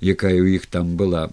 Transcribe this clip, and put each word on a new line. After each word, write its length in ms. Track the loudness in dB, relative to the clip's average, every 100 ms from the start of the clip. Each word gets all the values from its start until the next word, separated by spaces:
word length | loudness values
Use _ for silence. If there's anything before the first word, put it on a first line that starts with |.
якая 320 | -2 0 0 2
ў 240 | 2 2
іх 80 | -2
там 320 | -4 -4 -2
была, 320 | -2 -2 -4